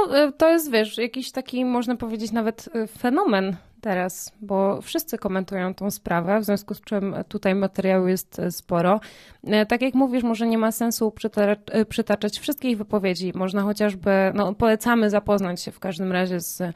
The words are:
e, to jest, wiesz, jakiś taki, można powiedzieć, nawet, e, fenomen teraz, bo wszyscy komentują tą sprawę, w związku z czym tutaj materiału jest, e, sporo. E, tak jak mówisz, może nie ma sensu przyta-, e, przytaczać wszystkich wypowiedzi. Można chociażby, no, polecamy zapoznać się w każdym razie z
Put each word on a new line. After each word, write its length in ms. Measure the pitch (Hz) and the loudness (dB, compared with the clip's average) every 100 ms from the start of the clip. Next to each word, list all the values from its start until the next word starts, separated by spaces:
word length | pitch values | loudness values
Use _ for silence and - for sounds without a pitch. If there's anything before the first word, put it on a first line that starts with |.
| 403 277 | 4 4
e, 140 | 294 | 2
to 180 | 285 320 | 4 6
jest, 220 | 330 302 | 6 4
wiesz, 260 | 226 214 - | 2 2 -2
jakiś 340 | 233 262 247 | -4 -4 -8
taki, 340 | 262 262 247 254 | -8 -6 -2 0
można 300 | 240 240 240 | 0 0 -4
powiedzieć, 360 | 233 220 220 | -4 -6 -2
nawet, 380 | 226 220 220 - 226 | 0 -2 -4 -8 -6
e, 120 | 214 | -6
fenomen 680 | - 247 285 392 196 190 175 - _ | -2 0 2 2 2 0 -4 -12 _
teraz, 500 | 220 185 185 - - - | -2 -2 -2 -6 -14 -16
bo 400 | 208 196 196 - | -4 0 2 0
wszyscy 360 | - 330 - 214 | -4 -6 -6 -6
komentują 560 | 202 190 185 196 185 | -4 -4 -4 -4 -4
tą 180 | 190 202 | -4 -6
sprawę, 480 | - - 170 175 214 | -6 -2 -2 2 0
w 60 | 208 | 2
związku 280 | 202 - | -2 -2
z 80 | 208 | -12
czym 340 | - 208 196 - - | -6 -4 -2 -6 -8
tutaj 280 | 208 196 190 | -4 0 2
materiału 520 | 196 - 190 190 185 | 0 0 2 2 2
jest, 320 | 185 - - | 0 -4 -6
e, 120 | 175 | -6
sporo. 480 | - - 170 180 214 - - - - | -6 -2 2 4 2 -2 -20 -20 -16
E, 220 | - 214 214 | 0 0 2
tak 160 | 240 | 2
jak 120 | 262 | 2
mówisz, 300 | 254 269 247 | 2 2 2
może 240 | 233 220 233 | 0 0 0
nie 100 | 226 | 2
ma 140 | 220 | 0
sensu 400 | 220 233 226 220 | 0 -2 0 -2
przyta-, 440 | 214 220 214 202 208 - | -2 -4 0 2 0 -2
e, 140 | 226 214 | -2 0
przytaczać 540 | - 220 208 - - | -2 0 0 0 -4
wszystkich 380 | - 285 254 220 | -4 -2 -2 -2
wypowiedzi. 540 | 208 214 185 175 185 180 | -2 -2 0 -2 -4 -4
Można 260 | 185 202 | -2 0
chociażby, 500 | 202 208 208 190 202 196 190 | 0 0 -2 0 2 4 4
no, 200 | 185 190 208 | 2 -2 2
polecamy 540 | 233 220 240 233 208 | 2 2 2 4 4
zapoznać 520 | 202 208 202 190 175 | 2 2 0 0 -4
się 100 | - | -10
w 80 | - | -8
każdym 320 | 190 165 190 | -8 -4 -2
razie 280 | 180 185 180 | 0 0 -2
z 220 | 170 - 180 | -6 -6 -8